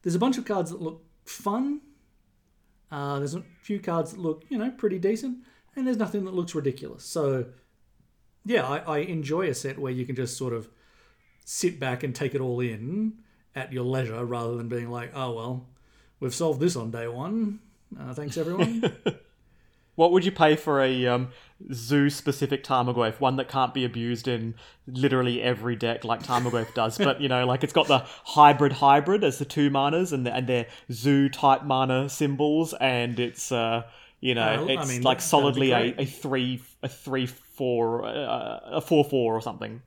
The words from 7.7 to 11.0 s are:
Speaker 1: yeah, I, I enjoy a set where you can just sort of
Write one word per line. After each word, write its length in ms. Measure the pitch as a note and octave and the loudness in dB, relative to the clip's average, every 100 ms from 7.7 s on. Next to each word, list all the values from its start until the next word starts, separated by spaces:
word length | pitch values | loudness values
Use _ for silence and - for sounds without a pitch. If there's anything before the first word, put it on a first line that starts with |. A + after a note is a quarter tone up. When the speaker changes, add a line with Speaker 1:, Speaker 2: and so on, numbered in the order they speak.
| _ _ _ _ _ _ _ | _ _ _ _ _ _ _
Speaker 1:
yeah, 220 | G3 A#3 C3 | -2 0 0
I, 120 | D3 | -4
I 200 | E3+ D3+ | -2 -4
enjoy 500 | E3+ E3 C#3 D#3+ F#3 | -2 -4 -2 -2 0
a 60 | |
set 240 | B2 C3+ C3+ | -2 -6 -6
where 140 | C3+ | -6
you 140 | B2+ B2+ | -4 -6
can 80 | |
just 220 | C3 B2 - | -4 -6 -4
sort 160 | C3 | -6
of 160 | A#2 G#2+ _ _ _ | -6 -8 _ _ _